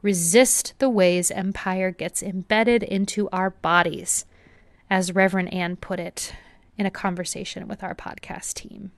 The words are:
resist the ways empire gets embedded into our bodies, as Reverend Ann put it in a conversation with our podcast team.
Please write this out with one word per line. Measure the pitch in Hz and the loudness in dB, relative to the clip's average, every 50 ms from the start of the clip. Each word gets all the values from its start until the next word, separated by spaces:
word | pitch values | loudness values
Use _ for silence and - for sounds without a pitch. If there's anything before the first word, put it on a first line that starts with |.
resist | - 202 196 175 170 165 175 240 262 254 - - - - - _ | 2 2 2 2 2 6 6 6 8 8 4 0 -2 -6 -2 _
the | 277 269 | 0 2
ways | 233 202 185 180 175 180 175 - | 4 6 6 6 6 4 0 0
empire | - - 190 190 196 - - 190 185 190 185 185 | -2 -2 -4 -4 -4 -4 -4 -2 -2 0 -2 -2
gets | 175 - 160 170 - - | -2 -4 -8 -6 -6 -6
embedded | - 202 185 190 175 _ 214 214 226 240 240 233 - | -8 -6 -6 -8 -2 _ 2 4 4 4 4 2 2
into | - - 196 196 196 - 208 208 - | 0 0 0 0 0 0 -2 -2 -2
our | - 185 185 190 | 0 -2 -2 -2
bodies, | 190 - - 165 170 175 170 170 156 196 170 - - - - - _ - _ _ - - _ _ _ _ _ _ | -2 -2 0 4 4 4 4 4 -2 -6 -4 -4 -4 -4 -4 -8 _ -20 _ _ -20 -20 _ _ _ _ _ _
as | 196 185 185 175 175 | 0 0 2 2 2
Reverend | 190 190 190 185 190 180 - - | 4 4 4 4 0 -2 -2 -4
Ann | 185 180 175 180 | -4 -4 -4 -6
put | - - - 190 175 | -8 -8 -8 -8 -8
it | 170 175 _ - - - - - - - _ _ _ _ _ | -8 -10 _ -10 -10 -10 -12 -16 -20 -20 _ _ _ _ _
in | - 202 | -2 -2
a | 196 | -2
conversation | 185 - - 196 175 175 180 - - - 185 - - 185 180 | -2 -2 -4 -4 -4 -4 -6 -8 -8 -8 -8 -10 -10 -12 -10
with | 208 202 - | -12 -12 -10
our | - 185 - | -8 -10 -10
podcast | - - - - - - - 170 - - - - | -10 -12 -14 -14 -14 -14 -14 -14 -12 -10 -10 -10
team. | - - - - - 202 190 - | -10 -12 -14 -18 -16 -18 -18 -20